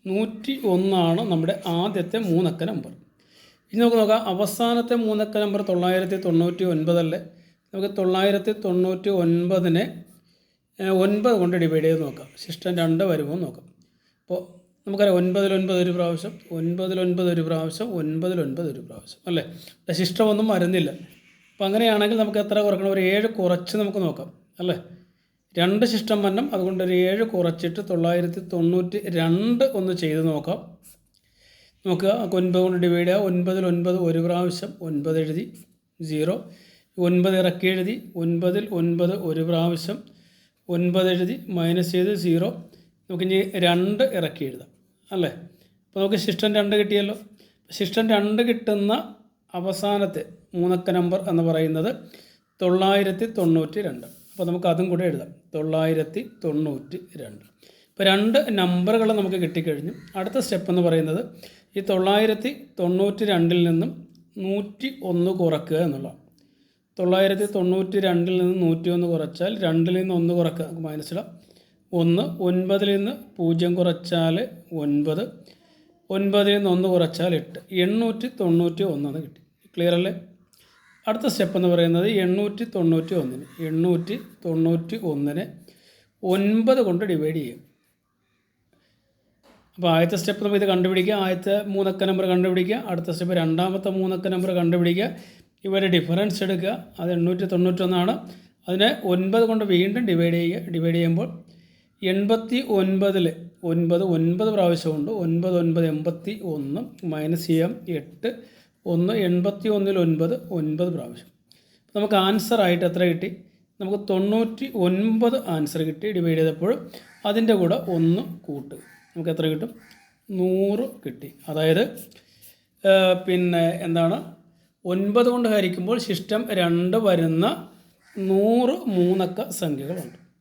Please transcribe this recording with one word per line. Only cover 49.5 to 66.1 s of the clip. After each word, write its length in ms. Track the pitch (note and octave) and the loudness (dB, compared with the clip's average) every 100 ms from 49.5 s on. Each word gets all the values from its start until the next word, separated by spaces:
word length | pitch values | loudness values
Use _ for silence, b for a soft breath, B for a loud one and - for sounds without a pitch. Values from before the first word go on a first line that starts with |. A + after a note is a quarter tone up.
അവസാനത്തെ 720 | F3+ F#3 F3+ G#3 G3+ G3 D#3 - - _ | -6 -6 -4 -2 0 -2 -4 -12 -18 _
മൂന്നക്ക 360 | F3+ F3+ F3+ F3+ | -2 0 0 0
നമ്പർ 280 | F3+ F3 F#3 F#3+ | 0 2 0 0
എന്ന് 140 | E3+ | 0
പറയുന്നത് 460 | E3 D#3+ D#3+ D#3+ F#3+ C4 B B B B _ _ | 2 2 0 0 -2 -4 B B B B _ _
തൊള്ളായിരത്തി 680 | F#3 F#3 F#3+ G3+ F#3+ F#3+ A3+ A3 | 0 4 4 4 2 -2 -4 0
തൊണ്ണൂറ്റി 420 | F3 E3 D#3 G#3 | 2 2 0 -4
രണ്ട്. 260 | F#3+ B2+ - - - | -6 -8 -16 -20 -20
അപ്പോൾ 140 | - F3 | -6 -4
നമുക്ക് 180 | F3 F3+ | 0 0
അതും 140 | E3 F#3 | 0 0
കൂടെ 140 | E3+ | 0
എഴുതാം, 280 | F3+ C#3 - - _ | 0 -2 -10 -18 _
തൊള്ളായിരത്തി 680 | D#3 D#3 D#3+ D#3+ D#3+ D#3 G3+ B3+ - | -6 -2 0 2 0 -2 -6 -10 -8
തൊണ്ണൂറ്റി 560 | E3 D3+ D3+ C3+ B2+ F3+ - D#3 | -4 -2 -4 -6 -10 -16 -16 -18
രണ്ട്. 280 | A2+ G#2 - _ b b b | -18 -20 -20 _ b b b
ഇപ്പോൾ 200 | - G3 | 0 2
രണ്ട് 280 | G3 G#3+ C4 D4+ G3+ | 4 4 2 2 0
നമ്പറുകൾ 500 | F3+ F3+ F3+ A3+ A3 G#3+ | 2 2 2 2 2 2
നമുക്ക് 200 | F#3+ F#3 | 0 -2
കിട്ടിക്കഴിഞ്ഞു. 520 | E3 E3+ D#3+ C#3+ D#3 B3+ - F#3+ | -2 -2 -4 -4 -6 -12 -12 -8
അടുത്ത 220 | F#3+ C4+ F3 | -4 -4 -2
സ്റ്റെപ്പ് 240 | F#3 F#3+ | -4 0
എന്ന് 120 | F3+ F3 | 2 4
പറയുന്നത് 340 | E3 D#3 E3+ - B B B B G3 | 2 0 -4 -6 B B B B -6
ഈ 40 | F#3+ | -2
തൊള്ളായിരത്തി 600 | F#3+ F#3+ G#3 A3 G#3+ A#3+ C#4+ - - | 0 2 4 2 0 -4 -8 -14 -4
തൊണ്ണൂറ്റി 440 | F3 F#3 G3+ G3 G#3 | 0 2 0 0 0
രണ്ടിൽ 340 | F3+ E3 F3 | 2 4 4
നിന്നും 280 | E3+ E3 E3 - - - _ - | 4 2 -2 -8 -20 -20 _ -10
നൂറ്റി 520 | F#3+ G3+ G3+ - C4 - F#3 | -6 -4 -6 -10 -12 -8 -4
ഒന്ന് 220 | F3 F3+ | 0 0
കുറക്കുക 480 | F3+ E3 D3+ - D#3 E3+ | 0 0 0 -2 -2 0
എന്നുള്ളതാണ്. 320 | C3+ C3+ | -4 -10